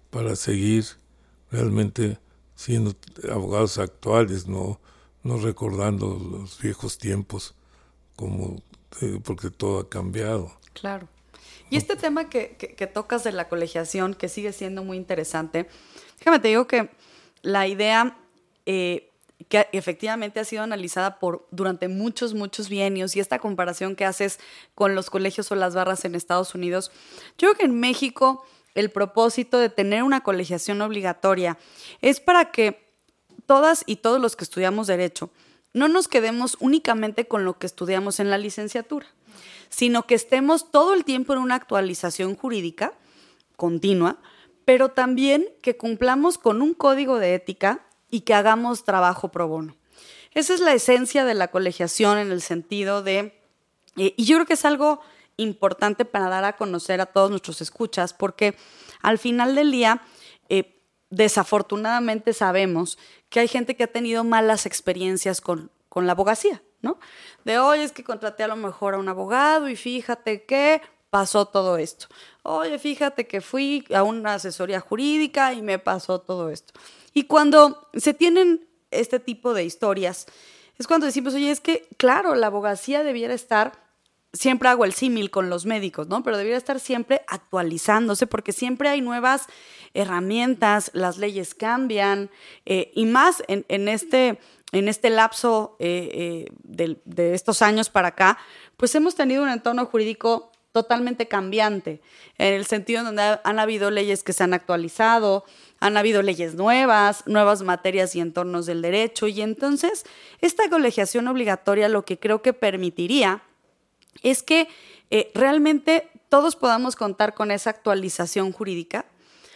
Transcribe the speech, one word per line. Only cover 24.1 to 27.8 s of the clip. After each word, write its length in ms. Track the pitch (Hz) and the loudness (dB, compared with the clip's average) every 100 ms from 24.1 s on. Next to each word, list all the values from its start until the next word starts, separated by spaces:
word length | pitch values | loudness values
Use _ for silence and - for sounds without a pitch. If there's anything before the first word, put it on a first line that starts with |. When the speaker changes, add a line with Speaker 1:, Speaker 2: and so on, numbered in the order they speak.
| 185 196 - - - - - | -2 -4 -6 -16 -20 -20 -2
Speaker 2:
con 200 | 202 190 | 0 0
los 140 | 185 | -4
colegios 400 | 190 190 190 202 | -4 -4 -4 -4
o 20 | 202 | -2
las 180 | 185 | -2
barras 300 | 175 185 185 | 0 -2 -4
en 100 | 180 175 | -6 -8
Estados 380 | - 180 185 180 | -4 -2 -2 -6
Unidos, 360 | 175 185 - - - - - - | -4 -4 -6 -14 -20 -20 -20 2
yo 100 | 370 | 2
creo 80 | 415 | 4
que 100 | 311 | 2
en 140 | |
México 680 | 233 | 2